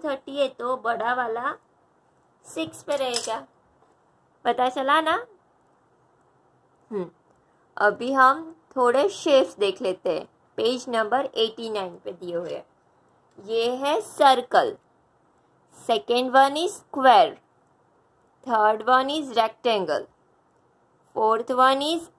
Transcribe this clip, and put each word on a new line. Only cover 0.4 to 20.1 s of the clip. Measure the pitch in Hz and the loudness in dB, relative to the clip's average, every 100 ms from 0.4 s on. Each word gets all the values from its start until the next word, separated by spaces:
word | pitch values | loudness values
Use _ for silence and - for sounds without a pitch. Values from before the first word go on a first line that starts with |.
| 262 | -4
तो | - 240 254 | -4 -6 -4
बड़ा | 220 214 226 | -4 -2 -2
वाला | 247 240 226 269 - _ _ _ _ _ _ _ _ - | -2 -4 -4 -6 -8 _ _ _ _ _ _ _ _ -12
सिक्स | 320 320 - | -8 -8 -10
पे | - 285 | -6 -4
रहेगा। | 254 233 240 226 269 _ _ _ _ _ _ _ _ _ | -4 -4 -6 -8 -10 _ _ _ _ _ _ _ _ _
पता | - 240 254 | -4 0 -2
चला | 277 269 311 | -2 0 0
ना? | 320 381 480 392 _ _ _ _ _ _ _ _ _ _ _ _ _ _ - | 0 -2 -6 _ _ _ _ _ _ _ _ _ _ _ _ _ _ _ -10
हम्म, | 208 170 _ _ _ _ _ _ - | -10 -10 _ _ _ _ _ _ 0
अभी | 208 202 240 | 0 0 -2
हम | 269 262 302 320 - _ 262 | 2 4 2 -6 -20 _ 0
थोड़े | 254 262 392 | 2 2 0
शेप्स | - 330 269 - - | -2 2 4 2 -2
देख | 196 190 | -4 -2
लेते | 202 185 185 | -4 -4 -4
हैं, | 156 - _ _ - | -6 -8 _ _ -4
पेज | 220 254 254 | -2 -4 -4
नंबर | 226 214 254 269 | -4 -2 -2 -2
एटी | - 220 226 226 | -2 -4 -4 -8
नाइन | 208 185 175 | -6 -8 -10
पे | 208 | -14
दिए | 180 180 170 | -12 -8 -8
हुए | 165 | -8
हैं। | 147 - _ _ _ _ _ _ - | -10 -14 _ _ _ _ _ _ -18
ये | 196 226 233 254 | -6 -2 -2 -2
है | 277 381 | -2 -2
सर्कल, | - - 277 247 240 190 120 - _ _ _ _ _ _ _ _ _ - | -2 4 4 4 2 2 2 -4 _ _ _ _ _ _ _ _ _ -8
second | - 220 226 240 254 | -2 -2 0 -2 2
one | 262 277 294 | 4 4 2
is | 370 - | -4 -6
square, | _ 285 262 208 156 - _ _ _ _ _ _ _ _ _ _ 262 | _ 2 6 8 6 0 _ _ _ _ _ _ _ _ _ _ -2
third | 220 214 220 220 | 2 4 2 4
one | 254 269 | 2 2
is | 311 269 226 | -4 -4 -2
rectangle, | 220 - 240 208 160 147 - | -2 -2 -2 0 0 -4 -6